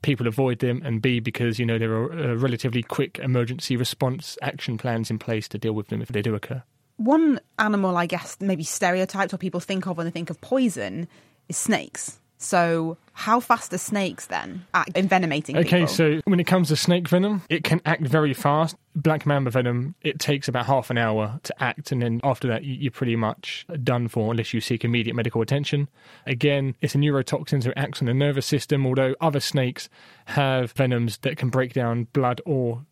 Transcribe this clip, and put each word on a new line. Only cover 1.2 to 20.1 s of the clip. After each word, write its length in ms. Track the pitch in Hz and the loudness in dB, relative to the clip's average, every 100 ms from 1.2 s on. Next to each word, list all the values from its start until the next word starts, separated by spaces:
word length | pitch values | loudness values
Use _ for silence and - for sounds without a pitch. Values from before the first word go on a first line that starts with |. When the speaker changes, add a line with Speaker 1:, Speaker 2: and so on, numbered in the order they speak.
| 117 - 120 110 | -2 -2 -2 0
Speaker 1:
you 60 | |
know, 140 | 117 113 | 0 0
there 120 | 113 | 0
are, 220 | 110 117 | 0 -2
uh, 220 | 165 135 | -2 -2
relatively 480 | 117 131 120 131 120 | 0 0 0 0 -2
quick 360 | 113 - 139 - | -4 -2 -2 -2
emergency 540 | 131 127 117 127 - | 0 0 0 -4 -2
response 640 | 123 123 - 131 127 - - | 0 0 0 -2 -2 -8 -8
action 340 | 131 139 - 113 | -8 -6 -6 -4
plans 340 | 127 113 113 | -2 -2 -2
in 80 | 110 | -4
place 300 | - 113 107 | -2 -4 -4
to 80 | 104 | -4
deal 160 | 113 | -2
with 160 | 107 101 | -2 -4
them 140 | 110 | -6
if 60 | 113 | -4
they 120 | 104 | -2
do 140 | 104 | -2
occur. 280 | 104 - 127 - _ _ _ | -2 -6 -12 -12 _ _ _
Speaker 2:
One 420 | 220 302 320 254 _ - | 4 4 6 2 _ -2
animal, 380 | 214 208 190 175 | 0 2 2 0
I 80 | |
guess, 320 | 175 175 - - | 0 -4 -6 -6
maybe 260 | 196 185 | -2 -2
stereotyped 680 | 165 - 185 185 185 202 190 | -2 -2 0 2 0 -2 -4
or 60 | 185 | -2
people 220 | 190 180 | -4 -6
think 260 | - 196 185 | -4 -4 -4
of 100 | 170 | -4
when 80 | |
they 60 | 170 | -4
think 180 | 170 170 | -4 -8
of 100 | 165 | -10
poison 680 | - 262 254 165 101 98 170 _ _ _ _ | -2 2 2 0 -6 -6 -8 _ _ _ _
is 80 | 170 | -6
snakes. 640 | - 202 71 - - - _ _ | 0 -2 -2 -12 -12 -14 _ _
So 640 | - 185 170 165 165 165 _ | -2 2 2 2 -2 -6 _
how 260 | - - 233 | -12 0 0
fast 320 | 240 233 - | 4 0 0
are 60 | 180 | -6
snakes 480 | - 208 190 - - | -4 -2 -2 -4 -6
then 400 | 90 - 185 175 | -6 -6 -12 -4
at 180 | 185 - | -2 0
envenomating 640 | - 190 190 175 147 151 151 | 0 2 2 2 -2 -2 0
Speaker 1:
Okay, 260 | 170 180 | 4 4
Speaker 2:
people? 40 | 160 | 4
Speaker 1:
so 340 | - 160 156 | 4 4 4
when 160 | - 180 | 2 2
it 40 | |
comes 240 | 170 190 160 | 4 4 4
to 80 | 151 | 2
snake 320 | - 175 175 | 4 2 4
venom, 340 | 180 196 208 - | 4 4 0 -2
it 160 | 170 | -2
can 160 | 160 160 - | 2 0 2
act 160 | 160 | 0
very 320 | 147 151 151 | 2 4 2
fast. 420 | 131 147 143 160 - _ | 2 2 4 2 -2 _
Black 300 | - 151 156 | -2 2 2
mamba 260 | 147 143 131 | 2 2 2
venom, 440 | 123 123 120 131 - | 2 2 0 -2 -4
it 160 | 156 | -4